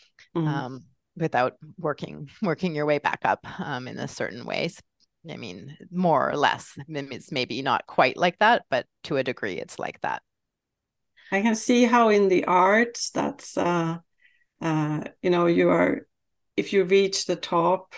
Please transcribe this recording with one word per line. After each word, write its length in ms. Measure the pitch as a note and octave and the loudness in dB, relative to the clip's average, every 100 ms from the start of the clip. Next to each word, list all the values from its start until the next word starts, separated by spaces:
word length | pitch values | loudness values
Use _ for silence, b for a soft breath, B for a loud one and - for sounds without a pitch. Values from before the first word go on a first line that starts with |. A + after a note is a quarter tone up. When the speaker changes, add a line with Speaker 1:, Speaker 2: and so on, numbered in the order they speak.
| b b b E3+ | b b b -4
Speaker 1:
Mm-hmm. 100 | D#3 | -2
Speaker 2:
um, 340 | C#3 B2+ C3 - _ _ E3 | -4 -6 -12 -20 _ _ -6
without 380 | D#3+ B2 B2+ - D#3 - | -2 0 0 -2 -16 -8
working, 500 | D#3+ C#3+ E3+ D3+ C#3+ - | -6 -6 -10 -12 -16 -6
working 320 | G#3 A3 F#3 | -4 -2 -2
your 100 | D3+ | -2
way 140 | D3 D3 | 0 0
back 220 | - - | 0 -2
up, 220 | - - - - | 0 -2 -4 -10
um, 300 | - B2+ B2+ | -8 -8 -8
in 100 | A#2+ | -10
a 80 | C#3 | -10
certain 380 | - - - | -8 -8 -8
ways. 360 | - - E3+ - _ _ _ _ - | -8 -4 -4 -6 _ _ _ _ -18
I 100 | - | -14
mean, 380 | A#2 F2+ C3+ D3 - | -14 -14 -16 -18 -10
more 400 | F3 F3+ C#3+ C3+ | 0 2 4 2
or 60 | D3 | 2
less. 380 | C#3 - - - | 2 0 -6 -16
I 60 | C#3+ | -12
mean, 220 | D3+ C#3 | -10 -10
it's 220 | A#2+ - | -12 -8
maybe 300 | C#3+ A#2+ B2 | -4 -4 -4
not 240 | C3+ A#2 - | -2 -2 -2
quite 320 | - C3 - | 2 2 2
like 200 | F3 - | 0 2
that, 260 | G#3+ A#3+ - | 4 2 0
but 160 | B2+ - _ | -4 -4 _
to 120 | - C#3 | -4 -2
a 80 | |
degree, 300 | B2+ B2 G#2+ | -2 -4 -6
it's 240 | F2 - - | -6 -8 -8
like 200 | - - | -10 -6
that. 180 | - A#1 - _ _ _ _ _ _ _ _ _ b | -6 -6 -10 _ _ _ _ _ _ _ _ _ b
Speaker 1:
I 80 | G3 | 0
can 140 | A3+ | 2
see 300 | A3 - B3 | 0 2 4
how 260 | A#3+ A#3+ A3+ | 6 6 6
in 180 | G#3 G3 | 6 4
the 160 | F3+ | 4
art 540 | - F3+ F#3 G#3+ A#3+ - - | 4 4 4 4 2 -4 -6
that's, 420 | - - - - F#3+ | -4 -4 -6 -6 -2
uh, 400 | F3+ F3 E3 E3+ - _ _ _ _ _ | 0 0 -2 -4 -10 _ _ _ _ _
uh, 400 | E3 D#3 D3+ G3 - - | -2 0 0 -2 -6 -4
you 80 | F#3 | 0
know, 160 | F3 F3 | 2 4
you 240 | F3 F3 | 4 4
are, 360 | E3+ F3+ F3+ - _ _ _ _ | 4 2 0 -8 _ _ _ _
if 200 | - G3 | -6 0
you 100 | G3+ | 0
reach 400 | F3+ G3 G3 G3 | 4 4 4 0
the 120 | - F3 | -4 -4
top 580 | - F3 E3+ F#3 - | -2 2 2 0 -2